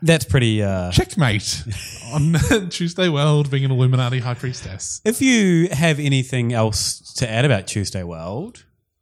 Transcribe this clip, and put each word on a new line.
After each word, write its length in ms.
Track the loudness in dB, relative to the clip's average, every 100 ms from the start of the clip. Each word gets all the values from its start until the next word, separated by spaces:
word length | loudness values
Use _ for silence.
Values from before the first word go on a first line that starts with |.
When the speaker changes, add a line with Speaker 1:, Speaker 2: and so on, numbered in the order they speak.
Speaker 1:
That's 220 | 2 2 2
pretty, 360 | 2 2 2
uh, 280 | 0 -2 0
Speaker 2:
Checkmate 720 | 0 0 0 0 0 -4 -6 -6 -10 -10
<laughs> 260 | -16 -6
on 200 | 0 2
<laughs> 360 | 2 2 0 -2
Tuesday 400 | -6 -6 0 0
World 400 | 2 2 2 2
being 160 | 0 0
an 60 |
Illuminati 480 | 2 4 2 0 -2
high 140 | -4 -6
priestess. 640 | -6 -8 -12 -10 -10 -4 -4
Speaker 1:
If 160 | 0
you 480 | 2 4 4 4 2
have 280 | 2 0 2
anything 540 | 2 0 0 -2 0
else 600 | 2 0 0 -4 -6 -10 -6
to 140 | -2
add 160 | 2 2
about 200 | 2 0
Tuesday 360 | -4 -4 -6
World, 600 | -8 -10 -8 -8 -10 -16 _ _ _ _